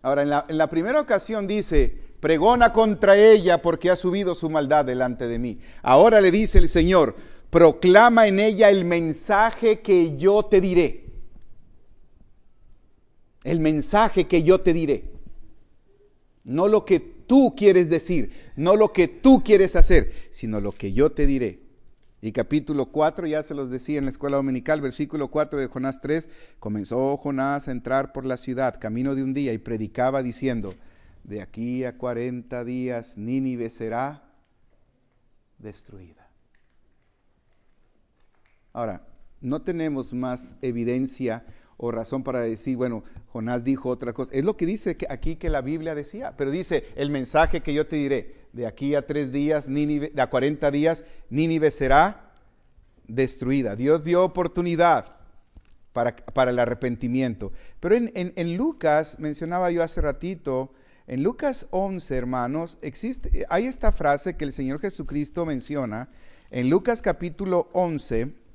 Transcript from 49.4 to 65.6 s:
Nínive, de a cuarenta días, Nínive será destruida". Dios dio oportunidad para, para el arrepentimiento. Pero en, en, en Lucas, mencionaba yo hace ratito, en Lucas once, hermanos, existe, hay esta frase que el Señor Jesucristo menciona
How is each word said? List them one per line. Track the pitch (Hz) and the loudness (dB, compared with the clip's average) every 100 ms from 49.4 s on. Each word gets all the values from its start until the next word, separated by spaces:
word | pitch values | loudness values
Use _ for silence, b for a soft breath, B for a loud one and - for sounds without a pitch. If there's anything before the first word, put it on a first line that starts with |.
| 147 151 139 | -2 -2 -4
Nínive, | 139 147 147 147 | -4 -2 -4 -6
de | - | -4
a | 123 | -2
cuarenta | 127 139 151 147 | 0 -2 -2 -2
días, | 143 156 165 b b b | 0 -2 -2 b b b
Nínive | 127 165 160 151 | -4 -2 0 0
será | - 135 139 180 214 - _ _ _ _ _ _ _ - | 0 2 4 4 -2 -20 _ _ _ _ _ _ _ -10
destruida". | 117 131 - 123 139 117 107 | -4 -4 -4 -4 -4 -4 -4
Dios | 131 160 | -2 -2
dio | 156 175 | 0 0
oportunidad | 185 180 170 175 175 165 170 139 - - - - _ - _ - - | 0 -2 -6 -4 -4 2 2 2 -2 -20 -20 -20 _ -20 _ -20 -10
para, | 123 117 - | -4 -4 -6
para | - - 127 | -8 -2 0
el | 123 | 0
arrepentimiento. | 117 101 127 117 123 127 131 113 98 b b b | -2 -2 -6 -6 -4 -2 -4 -6 -10 b b b
Pero | 170 | 0
en, | 226 233 | 0 0
en, | 196 180 180 | -6 -10 -8
en | 170 175 | -6 -4
Lucas, | 294 311 160 151 156 - | -6 -4 -2 -2 -2 -10
mencionaba | 156 147 165 175 180 | -10 -10 -8 -4 -4
yo | 170 | -2
hace | 165 - | -4 -4
ratito, | 151 - 175 185 143 131 131 b b b - | -6 -6 -10 -10 -6 -6 -8 b b b -10
en | 127 | -4
Lucas | 165 254 294 262 - | -4 -4 -6 -6 -8
once, | 185 196 185 - 131 | -6 -6 -8 -8 -8
hermanos, | 123 127 123 151 165 - | -6 -6 -6 -6 -10 -14
existe, | 151 - 226 254 - - - | -16 -12 -12 -8 -4 -4 -2
hay | 175 240 | -4 -4
esta | 262 220 | -2 -2
frase | - 151 147 185 160 | 0 -2 -2 -4 -8
que | |
el | 147 | -10
Señor | 135 131 147 | -8 -8 -6
Jesucristo | 196 190 147 143 143 - | -10 -10 -10 -8 -8 -8
menciona | 165 135 | -6 -8